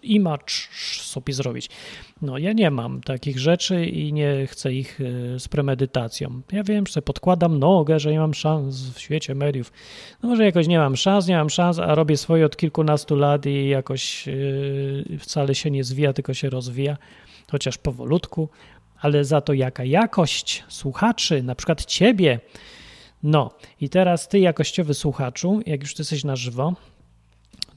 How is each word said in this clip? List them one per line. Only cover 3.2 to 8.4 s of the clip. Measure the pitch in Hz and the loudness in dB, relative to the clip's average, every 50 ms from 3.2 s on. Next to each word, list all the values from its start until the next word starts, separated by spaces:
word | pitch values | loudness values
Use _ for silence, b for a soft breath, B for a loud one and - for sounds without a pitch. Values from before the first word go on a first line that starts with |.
| - 147 131 127 | -4 -6 -4 -2
rzeczy | 131 160 175 170 - - 190 175 165 | 2 2 2 2 2 0 0 0 0
i | 170 - 156 151 151 151 | -2 -2 -4 -4 -2 -2
nie | 151 147 143 143 135 135 131 | 0 0 0 0 0 -2 -4
chcę | - - - 135 127 | -6 -6 -4 -4 -4
ich, | 135 131 - - - | -4 -4 -6 -8 -8
e, | 135 123 123 123 123 123 127 127 | -6 -6 -6 -6 -6 -6 -8 -8
z | - - | -8 -6
premedytacją. | - 151 139 139 135 127 135 127 - 131 117 113 - - 143 127 123 127 127 - | -2 -2 0 0 0 0 -2 -2 -2 -2 -4 -4 -6 -8 -8 -8 -8 -10 -10 -6
Ja | 190 208 202 | -4 -4 -2
wiem, | 196 214 208 196 - | 0 0 0 0 -2
że | - | -4
sobie | 151 - | -4 -4
podkładam | - - - - 185 180 170 175 170 160 143 | -4 -6 -2 0 2 2 4 4 2 2 4
nogę, | 135 170 196 180 151 151 160 156 | 4 6 6 6 4 4 2 2
że | 143 151 | 2 2
nie | 151 156 | 2 2
mam | 160 156 147 | 2 0 0
szans | - | 0